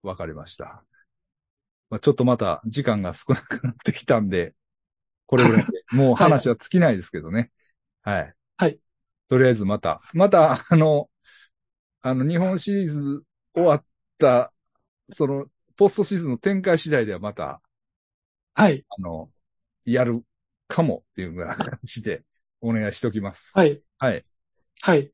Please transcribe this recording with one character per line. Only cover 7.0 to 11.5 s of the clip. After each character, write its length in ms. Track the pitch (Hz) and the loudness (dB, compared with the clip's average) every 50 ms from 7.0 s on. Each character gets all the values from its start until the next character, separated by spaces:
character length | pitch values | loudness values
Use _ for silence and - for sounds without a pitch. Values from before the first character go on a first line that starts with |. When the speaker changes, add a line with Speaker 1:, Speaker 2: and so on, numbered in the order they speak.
Speaker 1:
す 80 | - - | -6 -10
け 100 | - 85 | -12 -12
ど 100 | 78 80 | -10 -4
ね。 220 | 92 113 117 _ _ _ _ _ _ _ _ _ _ _ | -4 -4 -4 _ _ _ _ _ _ _ _ _ _ _
Speaker 2:
は 160 | _ 104 101 90 | _ -6 -4 -4
い。 40 | |
Speaker 1:
は 40 | 71 | -6
い。 80 | - _ _ _ _ _ | -8 _ _ _ _ _
Speaker 2:
は 100 | - 185 160 | -2 -2 -2
い。 120 | - _ _ _ _ _ _ _ _ _ _ _ | -2 _ _ _ _ _ _ _ _ _ _ _
Speaker 1:
と 100 | 131 127 | 2 4
り 80 | 131 | 4
あ 40 | 127 | 4
え 40 | 120 | 4
ず 100 | 107 101 | 2 -2
ま 140 | 95 104 101 | -4 -4 -2
た、 240 | - 82 76 - _ - - | -4 -6 -6 -6 _ -8 0
ま 140 | 165 190 202 | 2 4 6
た、 340 | 196 175 156 156 135 - - - | 6 6 6 4 2 -2 0 2
あ 80 | 170 | 4
の、 320 | 160 156 156 151 143 147 _ _ _ _ _ _ _ _ _ | 4 4 4 2 0 -2 _ _ _ _ _ _ _ _ _